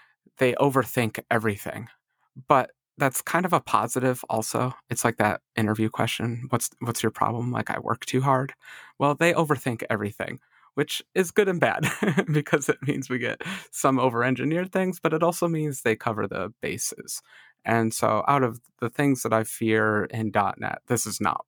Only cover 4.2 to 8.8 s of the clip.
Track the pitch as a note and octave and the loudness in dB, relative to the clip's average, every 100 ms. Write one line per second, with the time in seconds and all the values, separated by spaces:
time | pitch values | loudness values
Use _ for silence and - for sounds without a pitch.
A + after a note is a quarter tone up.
4.2 | - A2+ - A#2 B2+ - - B2 A#2+ - | -2 -4 -2 -2 -2 -4 -8 -2 0 2
5.2 | G#2+ - _ - G#2+ G#2+ A2 - A2 - | 2 0 _ -2 0 2 0 0 -2 0
6.2 | A#2+ A#2 B2 A#2 - - A#2+ A2+ A2 - | -4 -4 -2 -2 -2 -6 -6 -2 -2 0
7.2 | - A#2 A#2+ A#2 - - - A#2 - B2+ | -2 0 -2 -4 -4 -4 -2 -4 -2 0
8.2 | C#3 C3 C3+ - - - | 2 2 0 -8 -20 -20